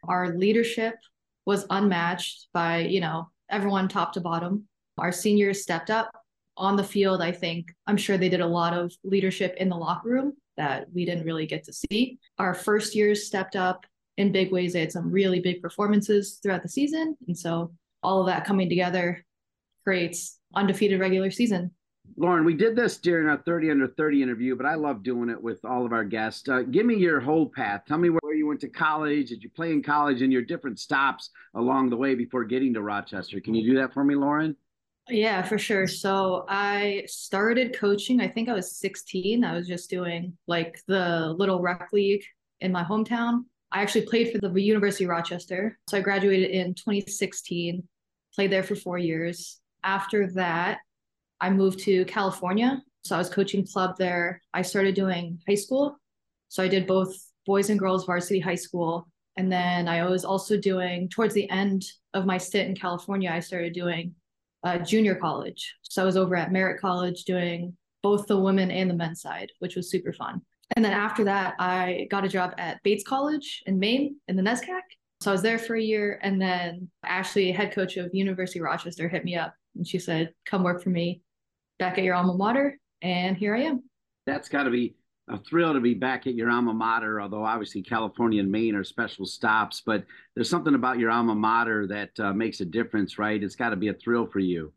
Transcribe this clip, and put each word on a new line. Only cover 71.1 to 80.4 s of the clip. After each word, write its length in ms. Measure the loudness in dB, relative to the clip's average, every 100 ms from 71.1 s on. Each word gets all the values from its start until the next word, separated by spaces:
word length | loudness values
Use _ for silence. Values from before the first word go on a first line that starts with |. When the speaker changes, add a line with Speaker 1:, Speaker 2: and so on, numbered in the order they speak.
| 0 2
Speaker 1:
that, 300 | 2 -2 -2
I 480 | -2 0 0 -2 -2
got 160 | -2 0
a 40 |
job 260 | 0 -2 -4
at 240 | -8 -2
Bates 220 | 0 0 0
College 560 | -2 0 -4 -6 -12 -4
in 100 | 0
Maine 380 | 2 2 -2 -6 -4
in 80 | 0
the 40 |
nescac. 400 | 0 -2 -4 -10 -10 _ _ _
So 120 | -2
I 20 |
was 100 | 0
there 160 | 2 0
for 160 | -2 -2
a 60 |
year. 360 | 0 0 0 -2
And 180 | -2 0
then 480 | 0 0 -2 -8 -14 _ -6
Ashley, 460 | -4 -2 0 2
head 220 | 2 -2
coach 240 | -2 -4 -4
of 120 | -4
University 460 | -2 0 -2 -4 -4
of 60 | -4
Rochester, 440 | -4 -6 -6 -4
hit 160 | -4 -4
me 100 | -6
up 180 | -6 -10 _ -10
and 100 | -6
she 140 | -4
said, 340 | -2 -2 -2 _